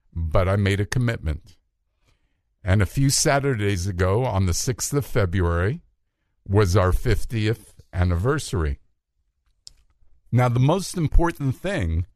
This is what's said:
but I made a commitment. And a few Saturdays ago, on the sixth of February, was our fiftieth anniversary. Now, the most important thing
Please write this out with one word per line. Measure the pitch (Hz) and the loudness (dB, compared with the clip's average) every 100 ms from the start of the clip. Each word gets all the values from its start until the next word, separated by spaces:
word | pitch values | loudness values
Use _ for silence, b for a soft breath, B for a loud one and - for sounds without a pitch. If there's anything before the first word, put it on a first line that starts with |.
| _ | _
but | 82 82 98 92 | -8 -2 0 2
I | 101 | 2
made | 98 101 | 2 0
a | 101 | -2
commitment. | 127 120 113 - 71 - - _ _ _ _ _ _ _ _ _ _ | -2 -2 -2 -6 -8 -10 -20 _ _ _ _ _ _ _ _ _ _
And | 95 101 | 0 2
a | 92 | 2
few | - 135 | 0 0
Saturdays | - 156 139 139 117 101 101 98 | 2 2 2 0 -2 -2 -2 -4
ago, | 87 92 104 | -2 0 0
on | 127 95 95 | 0 0 0
the | |
sixth | 82 - - - | 0 -4 -6 -4
of | 117 - | -4 -2
February, | 120 95 95 85 85 95 165 - _ _ _ _ _ - | 0 0 0 0 0 -2 -4 -10 _ _ _ _ _ -2
was | 98 98 98 | 2 4 4
our | - | 4
fiftieth | - 123 104 - 113 107 117 - - _ | 2 2 0 0 -2 -2 -4 -8 -20 _
anniversary. | 90 92 85 117 151 - 92 76 69 _ _ _ _ _ _ _ _ _ - _ _ - _ _ | -2 0 0 0 -2 -2 -4 -2 -4 _ _ _ _ _ _ _ _ _ -20 _ _ -20 _ _
Now, | 123 123 | 0 2
the | 120 | 2
most | 135 190 175 180 | 2 0 -2 -4
important | 151 - 170 - 135 - | 0 2 2 0 -6 -4
thing | 185 190 85 82 - | -4 -4 -2 -2 -4